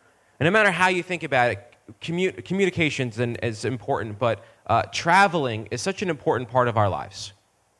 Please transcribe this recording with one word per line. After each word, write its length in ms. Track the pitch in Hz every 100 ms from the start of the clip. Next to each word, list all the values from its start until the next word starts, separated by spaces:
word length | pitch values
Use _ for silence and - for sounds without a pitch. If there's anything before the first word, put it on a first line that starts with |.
| _ _ _ _
And 80 | 156
no 60 |
matter 180 | 214 208
how 200 | 170 185
you 120 | 185
think 220 | 170 175
about 280 | 156 131 120
it, 240 | 110 - _ - -
commu-, 420 | - 170 185 -
communications 760 | - 190 190 175 156 131 123 107
and, 200 | 120 120
is 220 | 120 107
important, 560 | 117 123 - 135 110 104
but, 240 | 120 107 - _ -
uh, 160 | 113 -
traveling 800 | - 175 185 202 165 131 110 110
is 100 | 120
such 200 | 190 190
an 80 | 185
important 400 | 156 - 113 117
part 180 | 127 120
of 80 | 113
our 140 | 101
lives. 420 | 78 - - - _ _ _ _